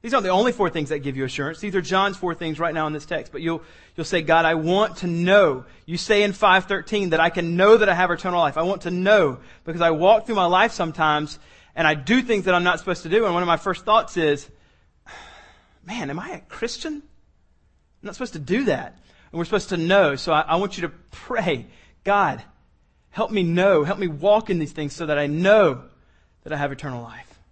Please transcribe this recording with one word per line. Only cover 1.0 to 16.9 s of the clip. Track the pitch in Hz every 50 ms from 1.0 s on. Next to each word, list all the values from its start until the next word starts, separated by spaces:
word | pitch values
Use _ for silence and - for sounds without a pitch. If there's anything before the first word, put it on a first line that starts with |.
| 135 143 131
you | 135 135
assurance. | 123 - - 139 147 165 156
These | 202 208 185
are | 190
John's | 165 - 190 190 196 202 185
four | - - 175 165
things | - 175 160 156 147
right | 170 170 147
now | 160 156
in | 151 151
this | 147 -
text. | - 175 160 160 -
But | - 139
you'll, | 165 165 165 160 - - - - - _ _
you'll | - 160
say, | - - 175 160
"God, | 147 160 165 165
I | 160 165
want | 160 156 165 180 196 220 208 -
to | - 190
know." | 180 170 170 175 180 196 208 196 156 135 131 127 - - - _
You | - 170
say | 175 - - 214 208 208
in | 202 196
five | - - 196 185 190 185
thirteen | - 202 180 - - 220 208 196 180
that | 160 160
I | 160 170
can | - 185 170 165 170
know | 175 190 208 220
that | 240 214
I | 196 175
have | 170 185 175
eternal | 175 - - 185 175 175
life. | 165 143 131
I | 156 165
want | 185 196 185
to | - 175
know | 180 180 185 196 214 208 170 139 127 127 - - - - _
because | 165 156 165
I | 170 165
walk | 160 151 175 190 226 214 220
through | - 226
my | 202 180
life | 175 180 185 214 226
sometimes | - - 175 165 151 - 160 156 151 151 151 151 - - - - - - _ _ _
and | 127 160
I | 151 156
do | 147 131 151 226 262 247
things | 247 226 202 -
that | 190 180
I'm | 175 175
not | 180 170 -
supposed | - 190 175 - -
to | 165
do. | 180 220 226
And | 196 170
one | 175 180
of |
my | 175 165
first | 156 - 196 175 - -
thoughts | 214 214 226 - - -
is, | 175 160 151 143 143 - - - _ _ _ _ _ _ _ _ _ _ - - - - - - - - - _ _ _ _ _ _ _
"Man, | 170 220 240 170 135
am | 143 170
I | 220 339
a | 359 -
Christian? | - _ - - 233 240 - - - 320